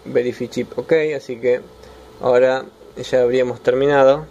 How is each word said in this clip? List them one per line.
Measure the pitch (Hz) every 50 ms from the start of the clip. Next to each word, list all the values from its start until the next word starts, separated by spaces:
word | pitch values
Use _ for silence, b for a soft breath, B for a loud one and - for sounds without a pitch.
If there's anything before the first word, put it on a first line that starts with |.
| -
Verify | - 127 127 123 123 117 - 127 113
Chip | - 123 123 - - -
OK, | - - 160 160 151 156 151
así | 135 - - 127 113
que | 123 123 123 127 - - - - B B B B B B B -
ahora | - 127 123 123 127 131 127 131 - - - - - - -
ya | 127 127 - - 127
habríamos | 123 120 123 131 127 123 120 113
terminado. | - 123 123 131 139 143 143 139 135 135 139 151 156 -